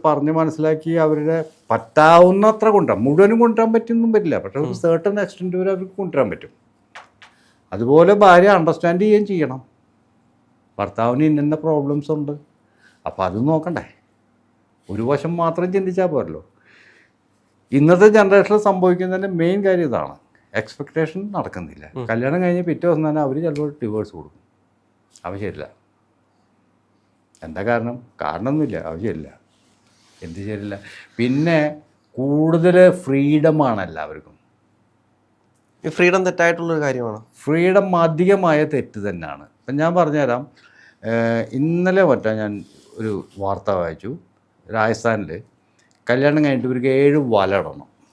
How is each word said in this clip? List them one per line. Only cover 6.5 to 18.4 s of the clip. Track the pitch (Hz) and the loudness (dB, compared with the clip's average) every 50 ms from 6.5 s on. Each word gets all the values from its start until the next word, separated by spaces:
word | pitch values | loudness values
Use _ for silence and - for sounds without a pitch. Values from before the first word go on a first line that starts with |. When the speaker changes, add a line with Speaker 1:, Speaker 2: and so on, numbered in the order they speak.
| _ _ _ _ _ _ _ _ _ - - _ _ _ - - _ _ _ _ _ _ _ _ 92 | _ _ _ _ _ _ _ _ _ -20 -20 _ _ _ -20 -20 _ _ _ _ _ _ _ _ -8
Speaker 1:
അതുപോലെ | 101 117 123 143 160 175 185 208 | -4 0 4 6 6 8 6 6
ഭാര്യ | 208 208 185 175 180 180 | 6 8 8 8 8 8
അണ്ടർസ്റ്റാൻഡ് | 202 202 175 160 165 156 - - 170 170 180 | 6 6 4 4 0 0 0 0 -2 0 0
ചെയ്യുകയും | 208 214 208 214 208 | 2 2 2 2 2
ചെയ്യണം, | 196 190 170 147 127 127 131 - _ _ _ _ _ _ _ _ _ _ _ _ _ _ _ _ _ _ _ _ _ _ - | 0 -2 -2 -2 -4 -4 -10 -14 _ _ _ _ _ _ _ _ _ _ _ _ _ _ _ _ _ _ _ _ _ _ -8
ഭർത്താവിന് | 101 95 - 113 113 117 123 139 156 | -8 -6 -4 -2 -2 -2 0 0 0
ഇന്ന | 156 151 147 147 147 156 | 2 2 0 0 -2 -2
പ്രോബ്ലംസ് | 151 151 160 156 147 139 143 143 147 143 - 156 | -2 -2 -2 -2 -2 -2 -2 -4 -4 -4 -4 -6
ഉണ്ട്, | 151 147 143 147 147 - _ _ _ _ _ _ _ _ _ _ _ _ | -6 -6 -8 -10 -12 -14 _ _ _ _ _ _ _ _ _ _ _ _
അപ്പം | - - - 95 | -10 -6 -4 -4
അത് | 92 90 110 127 | -4 -2 -2 0
നോക്കണ്ടേ? | 151 160 156 160 180 160 - - - _ _ _ _ _ _ _ _ _ _ _ _ _ _ _ _ _ _ _ - | 0 0 -2 -2 -4 -8 -8 -10 -12 _ _ _ _ _ _ _ _ _ _ _ _ _ _ _ _ _ _ _ -12
ഒരു | 101 107 | -8 -6
വശം | 113 127 143 143 165 165 170 | -2 -2 -2 -2 -4 -6 -4
മാത്രം | 170 165 165 160 175 180 180 185 | -4 -4 -4 -2 -4 -6 -4 -4
ചിന്തിച്ചാൽ | 196 190 185 180 190 185 | -4 -4 -2 -2 -2 -2
പോരല്ലോ. | 170 151 123 98 80 78 76 - _ _ _ _ _ _ _ _ _ _ _ _ _ _ _ _ _ _ _ _ _ _ _ _ _ | -2 -2 -4 -6 -6 -10 -14 -18 _ _ _ _ _ _ _ _ _ _ _ _ _ _ _ _ _ _ _ _ _ _ _ _ _
ഇന്നത്തെ | - 139 147 160 180 175 208 | 0 2 4 6 6 8 6
ജനറേഷനിൽ | 214 208 220 208 196 196 202 | 6 6 6 4 6 4 4